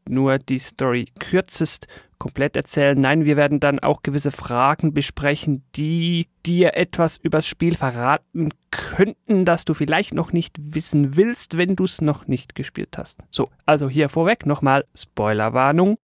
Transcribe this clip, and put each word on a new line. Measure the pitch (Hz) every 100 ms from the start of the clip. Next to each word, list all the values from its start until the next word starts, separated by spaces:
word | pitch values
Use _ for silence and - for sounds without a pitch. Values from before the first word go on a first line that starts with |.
| -
nur | 127 135 131
die | 135 131
Story | - - 135 123 - -
kürzest | - 180 - - 156 - - - - -
komplett | - - 143 135
erzählen, | - - 139 139
nein, | 131 156 151
wir | 147
werden | 143 143
dann | 143 139
auch | 139 147
gewisse | - 143 143
Fragen | - - 123 135 156 160
besprechen, | 147 139 - 143 143 - 135 - -
die | 151 165 170 170 165 _ 170
dir | 175 170 -
etwas | 175 - 165 -
übers | - 156 -
Spiel | - 170 165
verraten | 131 120 123 151 _ 165 151 - _
könnten, | - - - 196 - - 196
das | 175 170 -
du |
vielleicht | 156 143 160 208
noch | 165 165
nicht | 170 165 -
wissen | 147 156 - 151 139 147
willst, | 220 240 - 165
wenn | 180 185
du's | 185 -
noch | 151 143 -
nicht | 127 - -
gespielt | - - - -
hast. | - - -
So, | - - _ -
also | 151 139
hier | 139 143
vorweg | 165 170 233 143
nochmal | 143 139 139 - -
Spoilerwarnung. | - - 107 107 110 127 135 160 185 214 _ _